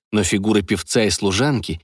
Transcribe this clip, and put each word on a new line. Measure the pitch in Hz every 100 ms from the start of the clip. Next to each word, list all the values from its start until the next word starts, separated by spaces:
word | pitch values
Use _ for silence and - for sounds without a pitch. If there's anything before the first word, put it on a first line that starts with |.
| _
но | 107
фигуры | 98 101 104 104
певца | 92 98 - 123 107
и |
служанки | - 98 95 139 123 - 85